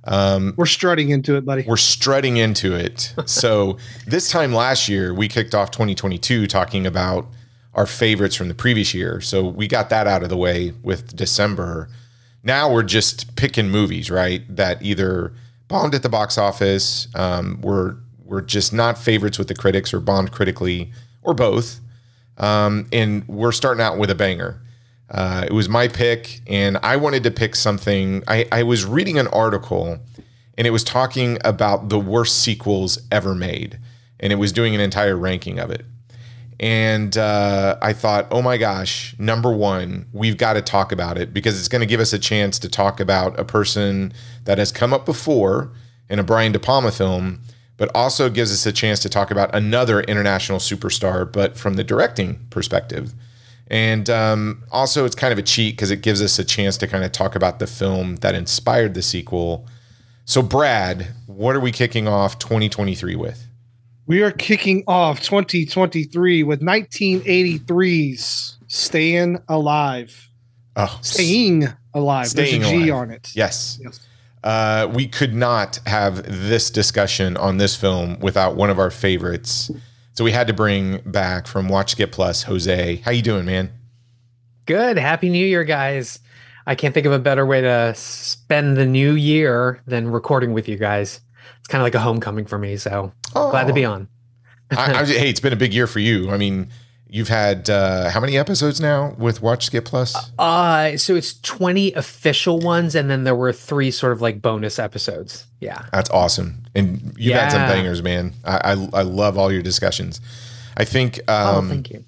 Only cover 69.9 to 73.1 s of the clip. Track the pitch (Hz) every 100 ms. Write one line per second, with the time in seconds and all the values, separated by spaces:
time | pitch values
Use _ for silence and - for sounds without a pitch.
69.9 | 127 117 - - _ _ _ _ - 101
70.9 | - - - 170 214 226 165 139 - _
71.9 | 147 143 135 120 123 143 123 107 170 160
72.9 | 135 120